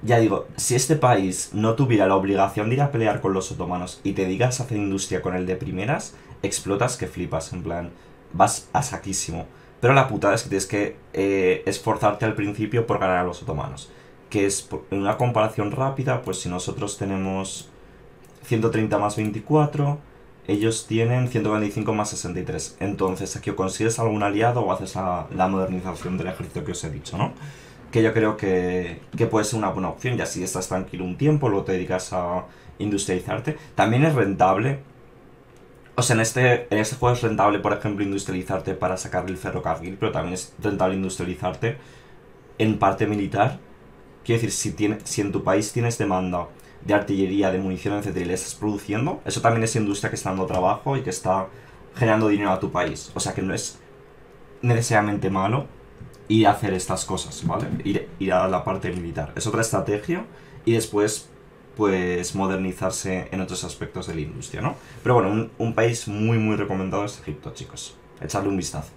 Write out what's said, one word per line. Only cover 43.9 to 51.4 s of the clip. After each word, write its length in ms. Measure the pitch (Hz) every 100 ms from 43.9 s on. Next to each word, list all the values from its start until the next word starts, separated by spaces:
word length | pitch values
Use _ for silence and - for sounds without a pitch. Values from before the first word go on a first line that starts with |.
| - - -
Quiero 180 | - 117
decir, 100 | 113
si 200 | - 107
tiene, 260 | 82 104 107
si 180 | - -
en 100 | 101
tu 120 | 95
país 280 | - 98 107
tienes 260 | 123 117 117
demanda 500 | 101 92 92 87 85 - - - 87
de 80 | 104
artillería, 560 | 101 98 95 98 95
de 80 | 92
munición, 380 | 95 92 104 101
etcétera, 280 | 101 82 87
y 20 |
le 40 |
estás 220 | - - -
produciendo, 680 | 104 101 - 143 139 190 -
eso 160 | -
también 220 | 117 113
es 120 | 113 117
industria 340 | 104 101 110
que 60 | -
está 140 | 101
dando 180 | 95 92
trabajo 500 | 92 92 107 - 135
y 40 |
que 100 | 92
está 360 | 90 98 95